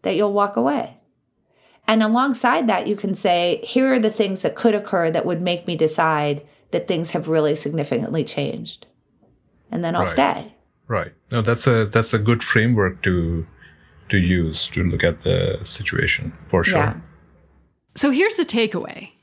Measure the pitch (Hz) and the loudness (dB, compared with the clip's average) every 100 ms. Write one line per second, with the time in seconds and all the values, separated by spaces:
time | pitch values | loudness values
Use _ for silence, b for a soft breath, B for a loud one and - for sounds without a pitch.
0 | 190 185 208 202 202 220 254 285 - - | -2 0 0 2 0 0 0 0 -6 -12
1 | _ _ _ _ b b b b - 220 | _ _ _ _ b b b b 0 2
2 | 214 233 277 254 240 302 247 185 - 202 | 4 2 2 2 2 2 0 -2 -2 -4
3 | 190 180 190 175 175 - - 262 262 254 | -4 -2 2 2 2 -2 -2 0 2 2
4 | 214 214 202 190 160 - 233 208 - 180 | 0 0 -2 0 -4 0 0 0 0 0
5 | 165 160 - 165 180 175 175 165 160 156 | 2 0 0 -2 -2 -2 -4 0 0 2
6 | 160 151 147 147 b b b 170 175 175 | 2 2 0 -2 b b b -6 -2 -2
7 | 165 165 156 160 151 156 151 156 143 120 | -2 -4 0 2 2 0 -2 -4 -2 -2
8 | - 160 - - 143 - - - - _ | -2 -2 -2 -4 -6 -6 -12 -16 -20 _
9 | _ _ _ _ _ _ _ 175 170 175 | _ _ _ _ _ _ _ -6 -2 0
10 | 180 - - - - _ _ _ - 107 | 0 2 2 0 -10 _ _ _ -4 -4
11 | 85 _ _ 120 110 120 135 113 107 113 | -4 _ _ -2 0 2 2 2 2 2
12 | 110 113 104 117 - 117 113 117 95 92 | 2 0 2 0 2 2 4 4 2 0
13 | 101 90 82 82 80 b b b b b | 0 0 0 -4 -6 b b b b b
14 | - 101 87 90 80 78 - - 87 78 | -2 2 4 2 0 -2 -6 -2 -2 2
15 | 87 80 - 90 - - - - - - | 0 0 -2 0 0 -4 -8 -8 -4 -2
16 | - - - - - 90 - 156 147 - | -2 -4 -6 -12 -2 0 2 2 0 -2
17 | - - _ _ _ _ _ _ _ - | -14 -20 _ _ _ _ _ _ _ -2
18 | 285 262 403 427 330 226 220 185 - - | 0 2 0 0 -2 0 -2 -4 -8 -14
19 | 196 _ | -18 _